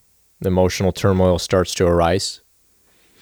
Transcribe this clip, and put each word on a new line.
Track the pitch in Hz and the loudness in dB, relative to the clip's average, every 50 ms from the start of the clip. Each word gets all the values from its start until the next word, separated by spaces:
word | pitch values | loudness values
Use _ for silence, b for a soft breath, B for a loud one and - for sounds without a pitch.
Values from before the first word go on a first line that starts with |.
| _ _ _ _ _ _ _ - | _ _ _ _ _ _ _ -6
emotional | - 95 90 92 92 92 - - 98 92 | -4 -2 0 2 0 0 0 -2 -4 -4
turmoil | - - - 101 95 92 92 92 90 82 | -4 0 0 0 2 2 2 2 2 0
starts | - - 101 92 90 - - | -2 0 0 0 0 0 -2
to | - 95 | 0 0
arise. | 85 87 85 85 82 90 98 - - - - _ _ _ _ _ _ b b b b b b b b b b | 2 2 2 2 2 0 -2 -4 -6 -10 -12 _ _ _ _ _ _ b b b b b b b b b b